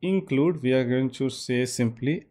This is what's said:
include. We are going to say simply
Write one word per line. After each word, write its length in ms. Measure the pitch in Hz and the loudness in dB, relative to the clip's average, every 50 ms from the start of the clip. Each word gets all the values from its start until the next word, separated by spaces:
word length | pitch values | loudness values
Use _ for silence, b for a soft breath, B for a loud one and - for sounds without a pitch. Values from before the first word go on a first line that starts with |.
include. 600 | - 185 190 190 190 - 139 135 147 175 175 156 | -2 0 0 0 0 0 0 2 2 2 0 0
We 120 | 123 127 131 | 0 2 2
are 120 | 131 127 | 2 2
going 260 | 120 127 127 131 127 | 2 2 0 0 -2
to 180 | 127 - 135 131 | -2 -2 -4 -4
say 360 | 123 - - - 127 123 127 | -4 -6 -4 -2 0 0 0
simply 600 | 123 - - 123 113 113 - 120 139 160 190 - _ | -2 0 0 0 0 0 -2 -2 -2 -2 -2 -6 _